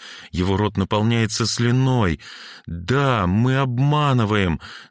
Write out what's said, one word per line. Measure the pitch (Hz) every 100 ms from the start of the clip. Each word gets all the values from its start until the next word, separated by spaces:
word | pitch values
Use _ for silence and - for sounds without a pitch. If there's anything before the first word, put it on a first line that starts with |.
| - - -
Его | - 90 95
рот | 104 104
наполняется | 95 107 107 117 110 - 113
слюной. | - 120 127 131 127 98 76 - - - - -
Да, | 85 87 131 139 120 90
мы | 98 123 131
обманываем, | 135 120 143 151 147 127 107 104 92 78 - - -